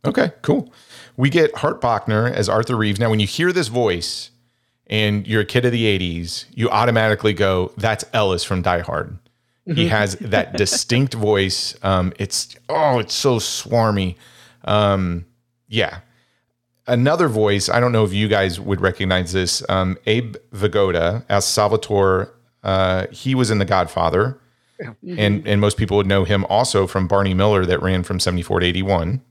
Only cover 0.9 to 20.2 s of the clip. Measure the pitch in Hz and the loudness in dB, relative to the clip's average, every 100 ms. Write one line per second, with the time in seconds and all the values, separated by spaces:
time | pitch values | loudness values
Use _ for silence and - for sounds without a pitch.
0.9 | - - - 135 170 151 - 147 - 120 | -20 -18 -2 0 4 2 2 -4 -2 -2
1.9 | 107 - 107 120 - 107 104 113 120 107 | -2 0 0 0 -2 0 0 0 0 0
2.9 | 101 117 110 101 - 175 180 131 120 113 | 0 0 2 0 0 -2 0 -2 -2 0
3.9 | 87 82 - - _ _ _ _ _ _ | -2 -6 -10 -14 _ _ _ _ _ _
4.9 | 107 107 101 98 110 101 123 123 117 113 | 0 0 0 0 0 2 2 2 2 2
5.9 | 95 90 85 85 - - - 113 98 120 | 0 -2 -6 -8 -10 -12 -4 0 2 2
6.9 | 113 110 104 110 92 98 92 90 - 113 | 2 2 2 0 0 0 0 -2 -4 -4
7.9 | 107 - 113 101 90 - 92 87 90 87 | -2 -4 -2 0 0 -2 -2 0 -2 -2
8.9 | 78 - - _ _ _ _ - 156 170 | -6 -8 -14 _ _ _ _ -6 -2 2
9.9 | 107 101 92 110 101 87 - 98 - - | 2 0 -4 -2 -2 -2 -2 -2 -2 0
10.9 | 120 135 117 104 101 95 92 - - 98 | 0 0 -2 0 2 0 -2 -8 -6 0
11.9 | 95 90 - 92 - - - - 156 151 | 0 0 -4 -6 -6 -8 -16 -6 0 2
12.9 | 123 104 - 143 120 - - - 117 110 | 2 -2 -2 0 0 -2 -8 -2 2 2
13.9 | 101 92 90 - - - _ - 104 104 | 2 -2 -6 -18 -20 -20 _ 0 2 4
14.9 | 98 92 85 87 _ _ _ _ 107 90 | 2 0 -4 -8 _ _ _ _ -2 -2
15.9 | 92 - _ _ _ _ _ _ _ - | -4 -20 _ _ _ _ _ _ _ -2
16.9 | 120 131 170 165 110 107 101 - - 123 | 2 4 4 2 2 2 2 2 2 2
17.9 | 113 104 98 107 104 95 87 98 98 95 | 2 2 2 2 2 2 -2 -4 0 0
18.9 | 90 95 92 87 95 90 - - 95 92 | 0 0 0 0 -2 0 -2 -2 0 0
19.9 | 92 - 113 | -2 0 0